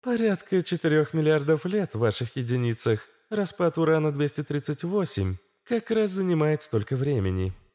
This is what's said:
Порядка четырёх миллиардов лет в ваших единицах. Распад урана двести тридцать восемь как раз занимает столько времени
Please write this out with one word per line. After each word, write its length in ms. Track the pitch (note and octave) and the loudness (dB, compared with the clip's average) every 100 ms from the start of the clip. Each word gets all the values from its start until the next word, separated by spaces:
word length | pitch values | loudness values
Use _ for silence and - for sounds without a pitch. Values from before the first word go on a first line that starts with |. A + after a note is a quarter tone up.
Порядка 600 | - A#3+ A3+ F#3+ - F#3 | -2 0 0 0 0 -2
четырёх 520 | E3+ E3+ E3+ D3+ D3+ | 0 0 2 2 2
миллиардов 500 | D#3+ D3+ D#3 C#3+ D#3 F3+ | 0 2 2 2 0 0
лет 280 | G#3 F3+ | -2 -2
в 40 | G#2+ | 0
ваших 380 | A2+ G#2 A#2 - | 0 0 -4 -6
единицах. 720 | A#2+ B2 A#2+ A2+ - G#2+ - _ _ | -2 0 0 0 0 0 -2 _ _
Распад 500 | G#3+ G3 - E3+ E3 | -4 -4 0 -2 2
урана 340 | D#3+ D#3+ D3+ | 2 2 2
двести 320 | C#3+ D3 - | 0 -2 -2
тридцать 400 | D3 D3 - - | -4 -4 -4 -6
восемь 520 | E3+ G3+ F3+ - F#2+ F#2 _ _ | -2 -2 0 0 0 -4 _ _
как 260 | - A#3 A3+ | -4 -4 0
раз 200 | A3 G#3+ | 0 0
занимает 520 | F#3 F#3 E3 D3+ D3+ | 0 0 2 2 0
столько 340 | - A2 G2+ C3 | 0 -2 -2 -2
времени 560 | C#3 C3+ F#2+ F#2 F#2+ - _ | 0 0 0 0 -2 -6 _